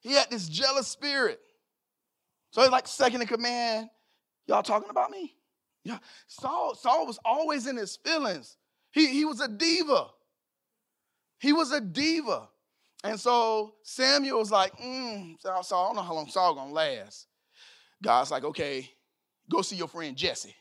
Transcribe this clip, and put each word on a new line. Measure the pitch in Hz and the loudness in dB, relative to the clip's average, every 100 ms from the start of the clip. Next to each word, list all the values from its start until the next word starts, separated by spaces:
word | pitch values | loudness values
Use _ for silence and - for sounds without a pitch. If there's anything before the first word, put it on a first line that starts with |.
He | 226 | 4
had | 277 254 | 2 4
this | 240 170 | -2 -6
jealous | 156 269 269 254 | -2 0 0 -2
spirit. | - 285 277 233 127 _ _ _ _ _ _ _ _ _ _ _ | -6 -4 0 0 -2 _ _ _ _ _ _ _ _ _ _ _
So | - | 4
he's, | 262 | 6
like, | 254 247 | 6 0
second | - 262 247 | 2 2 2
in | 233 | -2
command. | 233 233 240 233 220 226 _ _ _ _ _ - | -2 -2 -2 -2 -2 -6 _ _ _ _ _ 0
"Y'all | - | 0
talking | - - 403 | 2 0 0
about | - 370 | 0 0
me?" | 392 339 _ _ _ _ _ | -2 -12 _ _ _ _ _
Yeah. | - 226 - - _ | -14 -12 -14 -20 _
Saul, | - 269 330 - 226 | -10 -6 -2 -4 -2
Saul | 254 277 311 | 2 4 2
was | 226 | -4
always | 226 262 311 294 240 | 0 2 2 0 -2
in | 254 | -6
his | 196 - | -6 -8
feelings. | - 320 269 170 120 - _ _ _ | -2 0 0 -4 -10 -20 _ _ _
He, | - 311 | 4 4
he | 262 | 4
was | 311 240 | 0 0
a | 262 | -4
diva. | 208 330 339 311 240 127 _ _ _ _ _ _ _ _ _ _ _ _ _ | 0 2 2 4 2 2 _ _ _ _ _ _ _ _ _ _ _ _ _
He | 269 | 2
was | 302 302 | 2 2
a | 294 | -2
diva. | 208 170 302 330 269 147 110 _ _ _ _ _ | -4 -2 0 0 -2 -4 -6 _ _ _ _ _
And | 196 214 | -8 -4
so | 247 240 226 220 214 _ | 2 2 2 0 -4 _
Samuel | - - 262 285 277 247 | -16 0 2 2 2 -2
was | 214 | 2
like, | 202 190 - | 2 2 -2
"Mm, | 247 254 254 208 180 160 | -12 -8 -8 -10 -14 -12
Saul, | 190 185 | -6 -6
Saul, | 180 185 | -2 0
I | 185 | 0
don't | 226 | -2
know | |
how | 175 160 | -4 -6
long | 151 | -4
Saul | 190 180 147 | 0 2 0
gonna | 135 | -6
last." | 151 156 127 101 - - _ _ _ - - _ _ | -2 -2 -2 -10 -20 -20 _ _ _ -20 -20 _ _
God's | 104 120 139 | 2 4 4
like, | 147 | -2
"Okay, | 139 156 147 135 131 _ _ _ _ _ _ | -4 -4 -4 -4 -8 _ _ _ _ _ _
go | 330 | -2
see | - 190 | -2 -4
your | 165 | -8
friend | 170 160 135 | -8 -10 -4
Jesse." | 170 120 - - | -4 -4 -10 -18